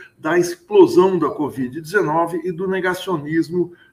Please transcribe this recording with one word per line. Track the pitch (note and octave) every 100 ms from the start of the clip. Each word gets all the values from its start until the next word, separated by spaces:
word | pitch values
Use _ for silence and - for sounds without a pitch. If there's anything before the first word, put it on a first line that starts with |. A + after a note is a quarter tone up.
| - _
da | D#3 F3
explosão | F3 - - G#3 E3+ F3 F#3+ F#3
da | D3
covid | - C#3+ A2+ B2+ C3+
dezenove | D#3 G3+ D#3 D#3+ E3 F3
e | F3
do | E3 F#3+
negacionismo | F#3+ F#3 F3+ - E3+ D3+ E3 D#3 F3+ F3 - _